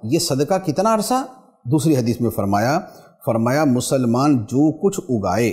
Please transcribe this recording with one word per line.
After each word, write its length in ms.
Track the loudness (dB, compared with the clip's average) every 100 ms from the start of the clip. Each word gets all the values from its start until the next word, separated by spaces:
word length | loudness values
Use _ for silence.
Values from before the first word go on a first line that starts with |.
یہ 160 | -2 -2
صدقہ 340 | 0 -2 0 0 -2
کتنا 300 | 0 0 0
عرصہ؟ 180 | 0 -2 -4 -14 -20 _ -2
دوسری 320 | 0 2 2
حدیث 240 | 2 0
میں 80 | -2
فرمایا، 500 | -2 0 0 2 0 -4 -20 -20 _ -4
فرمایا، 380 | 0 0 2
مسلمان 760 | 2 0 0 -2 0 2 2 2
جو 340 | 0 0 0
کچھ 280 | 2 -2 -2 -4
اگائے 420 | -2 0 0 0